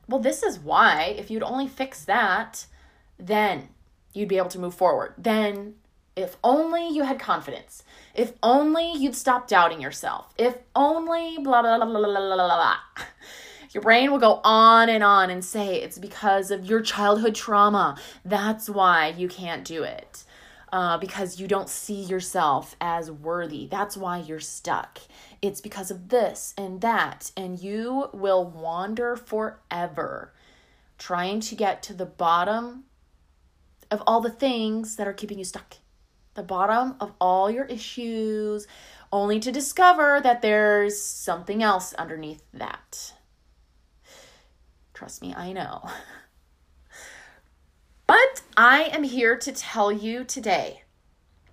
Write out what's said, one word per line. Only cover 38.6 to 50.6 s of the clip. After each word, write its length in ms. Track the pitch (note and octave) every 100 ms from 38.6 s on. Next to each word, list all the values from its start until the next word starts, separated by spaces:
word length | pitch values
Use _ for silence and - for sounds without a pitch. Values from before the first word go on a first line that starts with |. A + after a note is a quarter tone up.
| - - - - -
only 280 | G3+ G#3 A3
to 120 | B3
discover 680 | C4+ C#4 - F4+ E4 D4 C#4+
that 180 | B3 A#3+
there's 580 | G#3+ G#3+ G#3 G#3 G#3 G#3
something 600 | - - - F3 F3+ G#3+
else 320 | G#3+ F#3 -
underneath 480 | - D#3+ D#3+ D3+ D#3 _
that. 600 | - - - _ - - - _ _ _ _ _ _ _ _ _ - - _ _ _ _ _ _ -
Trust 260 | - -
me, 140 | - -
I 180 | F3+
know. 340 | F#3+ - - - -
<laughs> 20 | - - - _ _ _ _ _ _ - - - - _ _ _ _ _ _ _ -
But 360 | G4+ C5+ - - -
I 260 | A#3+ C#4 D#4+
am 120 | D4+
here 340 | C#4 B3 A3+ B3
to 140 | C#4
tell 360 | - - A3+ G#3
you 360 | G#3 A3 A#3+ B3
today, 580 | - G#3+ E3